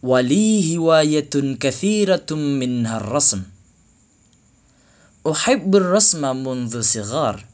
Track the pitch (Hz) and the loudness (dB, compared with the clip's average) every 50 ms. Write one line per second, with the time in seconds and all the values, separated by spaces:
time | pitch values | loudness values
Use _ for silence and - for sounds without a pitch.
0 | - 127 127 127 127 123 143 202 214 220 220 208 185 160 165 170 160 160 160 156 | 2 2 2 2 4 4 2 2 4 4 4 2 2 2 0 0 2 4 4 4
1 | 156 151 151 151 147 151 - 143 139 135 135 - - 135 127 - - 202 214 214 | 4 4 2 0 -2 -2 -2 -2 -2 -2 -4 -2 -2 -2 -2 0 -2 0 0 2
2 | 208 190 190 - - - 151 156 151 143 139 135 127 123 123 123 117 113 113 110 | 2 2 0 -2 -2 -6 -6 -4 -2 -2 -2 -2 -2 -2 -2 -2 -2 -2 -4 -6
3 | 104 104 120 147 143 - - 95 92 - - - _ _ _ _ _ _ _ _ | -6 -4 -2 0 0 0 -2 -2 -8 -10 -16 -20 _ _ _ _ _ _ _ _
4 | _ _ _ _ _ _ _ _ _ _ _ _ _ _ _ _ _ _ _ _ | _ _ _ _ _ _ _ _ _ _ _ _ _ _ _ _ _ _ _ _
5 | _ _ _ _ _ 160 156 - - - 254 233 160 190 190 202 185 180 180 214 | _ _ _ _ _ -4 -4 -2 0 0 0 0 2 2 2 2 4 4 2 2
6 | 208 - - 165 147 135 131 131 131 131 131 127 123 117 113 120 110 - - 113 | 2 2 0 0 -2 -4 -4 -4 -4 -6 -4 -4 -6 -6 -6 -4 -2 -2 -2 -2
7 | 104 101 120 156 151 117 98 - - - | -4 -4 -4 -2 -2 -2 -4 -6 -12 -20